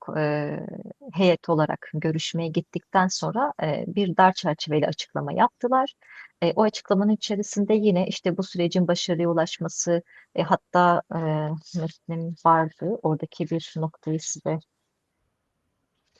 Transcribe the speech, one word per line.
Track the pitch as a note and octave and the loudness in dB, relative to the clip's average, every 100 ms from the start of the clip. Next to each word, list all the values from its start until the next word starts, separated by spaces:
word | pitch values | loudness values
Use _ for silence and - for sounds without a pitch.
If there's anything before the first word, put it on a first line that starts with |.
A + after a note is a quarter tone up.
| - D#3 | -6 -2
e, | D3+ D3 D3 D3+ - - - - C#4 | 0 0 -4 -6 -10 -12 -14 -18 -8
heyet | E3 F#3 E3 - | 2 4 4 2
olarak | D#3+ D3+ - - | 2 2 -2 -6
görüşmeye | D#3 D#3+ D#3+ - E3 E3 | -4 -2 -2 -4 -4 -4
gittikten | D#3 - - - F#3+ F#3 | -4 -4 -8 -2 2 2
sonra, | - D#3+ G#3 C#4+ - | 0 -4 -2 -2 -2
e, | D#3 C#3 - | -4 -4 -2
bir | G3 G3 D#3+ | -2 0 6
dar | F#3 | 4
çerçeveli | - F#3 D3+ - D3+ D3 | 4 -2 -2 -2 0 0
açıklama | D#3+ - D3 C#3+ | -2 -8 -8 -4
yaptılar. | - A3+ - A#3+ C4 C#4 - - - - _ | 2 0 0 0 0 0 -6 -20 -20 -20 _
E, | E3+ - | 0 2
o | |
açıklamanın | A3 - - F#3+ G#3 | 0 0 0 2 2
içerisinde | G#3+ - G3+ G3+ G3+ G3+ | 2 -2 -4 -4 -2 2
yine | A3 G#3 F3+ F#3+ | 2 4 2 0
işte | - F3+ F3 | -2 -2 -2
bu | |
sürecin | F#3+ F3 E3+ F#3 F3 | -4 -2 0 2 2
başarıya | F3 - E3+ E3+ | 0 0 0 2
ulaşması, | E3 D#3+ - E3 - - E3+ - - - - | 2 0 -2 -8 -4 0 -2 -2 -16 -10 -6
e, | |
hatta, | E3 F#3+ _ F3+ F3+ F3 - E3 | 0 0 _ 4 4 4 0 -4
e, | D#3+ D#3 D3+ D#3+ - F3 | -2 -2 -2 -6 -6 -6
metnim | D#3+ - - E3 E3 E3 E3 | -6 -8 -10 -6 -6 0 4
vardı. | D#3+ D#3+ - E3+ - | 4 2 -2 -6 -2
Oradaki | D#3+ D#3 D#3 - E3 | -2 -2 -4 -6 -4
bir | E3 - D#3+ | -4 -4 -6
noktayı | D#3+ - - D#3+ | -6 -6 -4 -4
size | - - - D#3+ - _ _ _ _ _ _ _ _ _ _ _ _ _ _ _ | -4 -8 -4 -4 -8 _ _ _ _ _ _ _ _ _ _ _ _ _ _ _